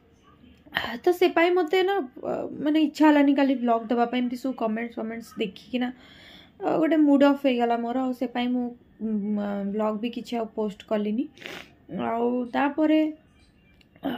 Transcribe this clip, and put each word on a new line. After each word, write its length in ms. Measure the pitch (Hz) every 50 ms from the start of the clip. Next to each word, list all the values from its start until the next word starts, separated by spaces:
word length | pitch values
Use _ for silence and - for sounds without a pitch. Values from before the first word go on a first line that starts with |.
| _ _ _ _ _ - - _ - - - _ _ - - - - 226 233 233 -
ତ 20 | 359
ସେ 180 | 349 - 370 349
ପାଇଁ 220 | 349 330 339 359
ମୋତେ 320 | 359 370 339 - 381 370
ନା, 140 | 359 381 403 381 262 247 - - -
ଅ, 100 | - - - - - - -
ମାନେ, 200 | - - 302 320
ଇଚ୍ଛା 240 | 311 294 - - 311
ହେଲାନି 280 | 311 294 285 277 285 269
କାଲି 200 | 277 277 262 277
ବ୍ଲଗ୍ 340 | 233 240 233 226 226 226 220
ଦେବା 160 | 247 233 240
ପାଇଁ। 160 | 240 247 254
ଏମିତି 160 | 247 240 254
ସବୁ 160 | 247 - 262
କମେଣ୍ଟସ୍, 440 | 254 - 233 220 220 226 233 233 -
କମେଣ୍ଟସ୍ 360 | 226 220 220 226 233 233 - - -
ଦେଖିକିନା, 540 | 226 185 - - - - 254 240 247 247 - - - - - - - - - - - - _ -
ଅ, 160 | 392 - -
ଗୋଟେ 200 | - 320 302 320
ମୁଡ୍ 280 | 311 302 285 277 269 285
ଅଫ୍ 220 | 285 277 277 -
ହେଇଗଲା 300 | 269 247 240 240 233 233
ମୋର। 200 | 233 233 233 247 262
ଆଉ 140 | 262 254
ସେ 140 | 247 - 262
ପାଇଁ 200 | 247 - 247 247 247
ମୁଁ, 180 | 247 247 247 240 240 - _ _ _ -
ଉଁ, 100 | 214 220 214 208 196 214 214 208 202 202 202 202 196 202
ବ୍ଲଗ୍ 260 | 196 214 214 214 214 208
ବି 80 | 233 240
କିଛି 260 | - 233 214 - 240
ଆଉ 100 | 233 226 220 -
ପୋଷ୍ଟ 240 | 220 214 208 196 - - -
କଲିନି। 380 | 220 208 208 214 214 240 302 - - - - - - - - - _ _ _ - - 190
ଆଉ 440 | 240 233 226 233 240 240 247 247 247
ତାପରେ, 680 | 247 - 254 277 285 277 320 311 302 311 311 311 311 302 - _ _ _ _ _ _ _ _ _ _ _ _ _ _ - _ -
ଅ, 40 | 262 240